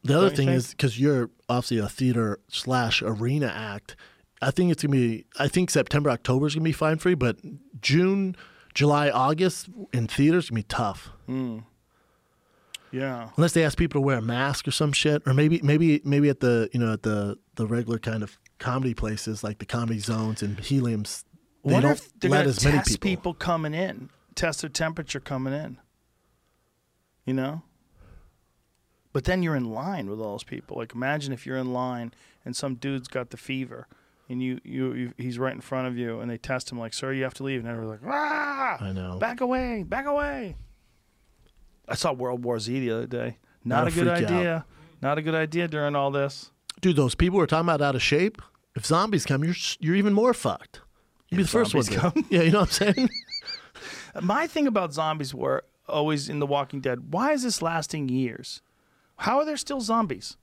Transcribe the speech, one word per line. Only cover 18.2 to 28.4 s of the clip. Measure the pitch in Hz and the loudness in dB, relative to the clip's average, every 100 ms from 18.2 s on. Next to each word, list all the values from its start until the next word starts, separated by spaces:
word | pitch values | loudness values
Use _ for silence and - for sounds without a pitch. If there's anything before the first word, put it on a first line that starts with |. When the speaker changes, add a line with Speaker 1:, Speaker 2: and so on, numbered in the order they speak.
Speaker 1:
of | 104 - _ _ | -6 -10 _ _
comedy | 131 127 131 | -4 0 0
places, | 113 110 107 - 104 | -2 -4 -4 -4 -6
like | 104 107 | -6 -8
the | 101 | -6
Comedy | 120 117 113 | -4 -2 -2
Zones | 104 113 110 107 | -2 -2 -2 -2
and | 104 101 | -4 -6
Heliums, | 101 139 120 110 104 - - _ _ _ 139 | 0 0 2 -2 -4 -10 -14 _ _ _ 2
they | |
Speaker 2:
Wonder | 160 143 | 4 6
Speaker 1:
don't | - | 2
Speaker 2:
if | - _ | -2 _
they're | - | 2
Speaker 1:
let | 143 | 4
Speaker 2:
gonna | 143 | 4
Speaker 1:
as | 104 | 4
many | 139 147 | 4 4
Speaker 2:
test | - | 2
Speaker 1:
people. | 110 196 | 0 0
Speaker 2:
people | 185 180 | -2 -4
coming | 170 175 165 156 | -4 -2 0 0
in, | 156 185 110 131 _ _ - | -2 -4 -6 -16 _ _ -4
test | 170 147 | -2 -2
their | 156 | -8
temperature | - 160 165 151 139 | -4 -4 -4 -8 -8
coming | - 131 131 | -6 -4 -2
in. | 139 156 127 _ _ _ _ _ _ _ _ _ _ _ _ _ _ - | -4 -8 -14 _ _ _ _ _ _ _ _ _ _ _ _ _ _ -4
You | |
know? | 131 131 160 - _ _ _ - - - _ | -4 -4 -8 -14 _ _ _ -20 -20 -20 _